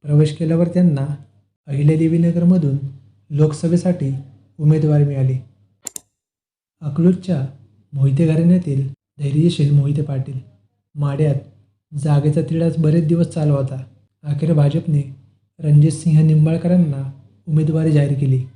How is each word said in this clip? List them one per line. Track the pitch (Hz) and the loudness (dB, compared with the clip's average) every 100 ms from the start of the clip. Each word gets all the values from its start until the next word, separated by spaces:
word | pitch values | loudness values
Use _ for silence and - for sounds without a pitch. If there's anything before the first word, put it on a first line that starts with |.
प्रवेश | 147 147 151 - | 0 2 2 0
केल्यावर | 160 165 170 | -2 0 0
त्यांना | 180 180 143 139 147 - _ _ _ - | 2 2 0 -4 -8 -14 _ _ _ -10
अहिल्यादेवीनगरमधून | 139 147 160 160 170 170 170 175 180 147 135 - - _ _ _ | -2 0 2 0 0 0 0 2 2 0 -4 -8 -14 _ _ _
लोकसभेसाठी | 143 151 147 165 175 185 175 135 135 - - _ - | 0 0 0 -2 0 0 -2 -4 -6 -10 -20 _ -2
उमेदवारी | 151 156 151 147 | 0 2 2 2
मिळाली. | 143 135 131 131 - _ _ _ - - _ _ _ _ _ _ _ _ | 0 0 -2 -4 -8 _ _ _ -18 -18 _ _ _ _ _ _ _ _
अकलूजच्या | 151 143 170 180 - 160 135 - - _ _ | -8 0 0 0 -4 -6 -6 -12 -20 _ _
मोहिते | 139 135 135 165 | -2 0 2 0
घराण्यातील | 156 170 180 180 135 139 - _ _ | 2 2 2 0 -4 -4 -10 _ _
धैर्यशील | 143 147 170 170 143 | -4 0 0 2 2
मोहिते | 143 139 143 | 2 2 -2
पाटील. | 147 135 131 131 - _ _ _ _ 147 | -4 -6 -6 -10 -14 _ _ _ _ -6
माढ्यात | 143 139 151 131 - _ _ _ _ 147 | -6 -2 -2 -2 -8 _ _ _ _ -8
जागेचा | 151 143 151 156 156 | 0 0 2 0 -2
तिढाच | 165 165 165 | -2 -2 0
बरेच | 156 170 151 | 0 2 0
दिवस | 170 165 | 0 0
चालू | 170 151 | -2 0
होता. | 139 135 131 - _ _ _ | 0 -2 -8 -14 _ _ _
अखेर | 147 143 160 | -8 -4 0
भाजपने | 156 143 160 170 147 135 - _ _ _ _ | 2 2 0 -2 -2 -4 -12 _ _ _ _
रणजितसिंह | 151 147 156 - 170 156 | 2 4 4 2 0 2
निंबाळकरांना | 156 156 151 165 170 180 165 139 135 - - _ - | 4 4 2 0 2 2 2 -2 -8 -12 -20 _ -2
उमेदवारी | 156 151 160 160 | 0 0 0 2
जाहीर | 147 139 135 | 2 2 0
केली. | 139 131 - | 0 0 -2